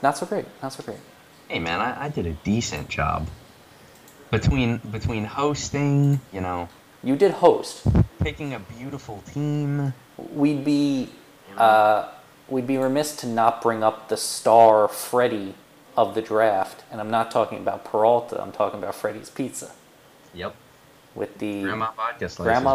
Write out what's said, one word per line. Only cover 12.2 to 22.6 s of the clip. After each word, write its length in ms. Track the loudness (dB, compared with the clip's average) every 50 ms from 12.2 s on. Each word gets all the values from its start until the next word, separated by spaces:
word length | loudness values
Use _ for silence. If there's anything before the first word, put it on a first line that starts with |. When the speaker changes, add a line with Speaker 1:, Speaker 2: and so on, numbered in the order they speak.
| -20 -20 -20 -20 -12 -6
Speaker 1:
we'd 160 | -4 -4 -2
be 120 | -2 0 0
remiss 360 | 0 0 0 0 -2 -2 -4 -8
to 100 | -6 -4
not 340 | 0 2 4 4 2 2
bring 220 | 0 0 0 2 2
up 260 | 0 0 -2 -4 -6
the 80 | -6 -6
star 720 | -4 -6 -6 -2 2 6 8 10 10 10 8 8 6 4
Freddie 640 | 2 -2 -8 -2 0 2 2 2 0 -2 -8 -8 -12 -16 -20 _ _ -20 -20 -6 0
of 200 | 0 0 2 0
the 80 | -4 -4
draft, 600 | 0 2 2 4 4 4 2 0 -4 -6 -16 -20 -14
and 80 | -12 -10
I'm 120 | -6 -2
not 180 | 0 -2 0 0
talking 300 | 0 0 0 0 -2 -6
about 260 | -6 -6 -6 -6 -6
Peralta, 560 | -4 0 2 4 6 4 4 2 -2 -8 -10
I'm 100 | -10 -8
talking 280 | -4 -2 -2 -2 -2 -6
about 160 | -8 -8 -8
Freddy's 340 | -6 -6 -6 -6 -8 -12 -12
Pizza. 400 | -8 -6 -6 -6 -8 -10 -14 -16 -18 -20 -20 -20 -20 -20 -20 -20 -20 -20 -20 -20 -14
Speaker 2:
Yep. 220 | -10 -10 -10 -10 -12 -20 -20 -20 _ _ -20 -20 _ _ _ -10
Speaker 1:
With 240 | -8 -8 -8 -8 -6
the 240 | -6 -6 -4 -4
Speaker 2:
Grandma 300 | -4 -4 -4 -4 -4 -6 -6
vodka 340 | -6 -6 -6 -6 -6 -8 -10
slices, 140 | -8 -4 0
Speaker 1:
Grandma 280 | 2 2 2